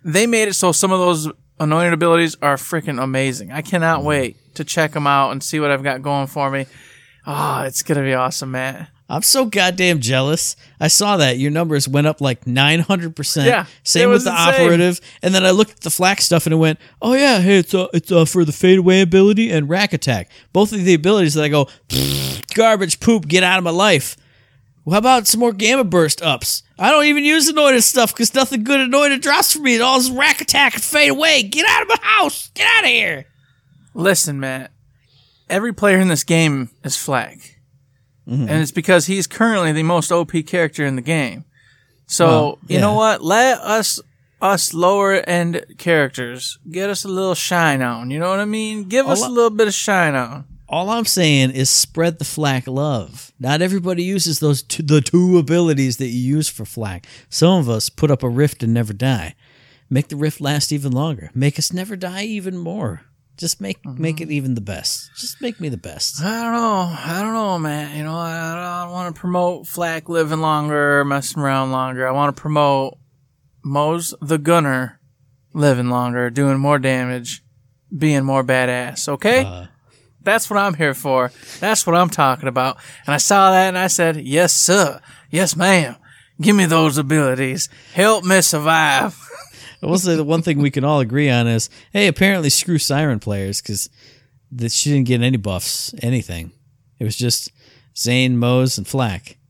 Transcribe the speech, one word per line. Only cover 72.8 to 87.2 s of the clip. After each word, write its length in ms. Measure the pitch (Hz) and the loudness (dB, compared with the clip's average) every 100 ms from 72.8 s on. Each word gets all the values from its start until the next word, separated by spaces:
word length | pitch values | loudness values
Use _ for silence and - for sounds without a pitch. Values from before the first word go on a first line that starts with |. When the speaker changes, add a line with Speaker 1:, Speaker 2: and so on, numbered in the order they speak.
| 135 - _ _ _ _ _ _ | -2 -10 _ _ _ _ _ _
Speaker 1:
Mo's 520 | 139 143 151 170 165 - | -4 -2 0 -2 -6 -10
the 160 | 151 160 | -4 -2
Gunner 600 | 147 170 147 131 127 - _ _ _ _ _ | 2 2 2 -2 -6 -12 _ _ _ _ _
living 380 | 156 147 123 123 | 0 2 2 0
longer, 380 | 123 123 123 123 | -2 -2 -2 -4
doing 280 | 120 139 135 | 0 0 0
more 200 | 139 143 | 0 0
damage, 640 | 131 127 127 123 120 - _ _ _ _ _ 151 | 0 -2 -4 -8 -10 -14 _ _ _ _ _ -2
being 280 | 156 143 | 0 0
more 180 | 135 135 | 0 0
badass, 640 | 131 131 127 123 123 120 - | 0 0 0 -2 -6 -10 -8
okay? 360 | 143 208 254 | -2 0 0
Speaker 2:
Uh, 220 | 262 90 - _ _ _ _ _ | -2 -10 -18 _ _ _ _ _
Speaker 1:
That's 260 | 196 220 - | 0 0 2
what 80 | 202 | -2
I'm 160 | 202 | -2
here 200 | 156 151 | 0 -2
for. 360 | 131 147 131 123 - - - | -2 -2 0 -2 -6 -20 -6
That's 260 | 196 220 - | -2 -2 2
what 80 | |
I'm 160 | 170 175 | 2 2
talking 380 | - 139 123 131 | 2 0 0 -4
about. 300 | 127 131 - - - - | -2 -4 -6 -18 -14 -4
And 80 | |
I 40 | 143 | -2
saw 320 | - 202 190 | 2 4 6
that 160 | 185 190 | 6 2
and 100 | 180 | 0
I 80 | 185 | -2
said, 280 | - 165 156 | 0 0 -2
"Yes, 360 | 127 147 170 | -2 0 2
sir. 480 | - - 196 156 - - - _ | 2 2 2 2 -2 -18 -20 _
Yes, 240 | 156 190 | -2 -2
ma'am. 400 | 156 185 185 135 - _ - _ - | 0 2 2 0 -10 _ -20 _ -2
Give 160 | 165 202 | 2 4
me 80 | |
those 320 | 175 165 156 143 | 4 4 2 0
abilities. 720 | 139 156 | 0 0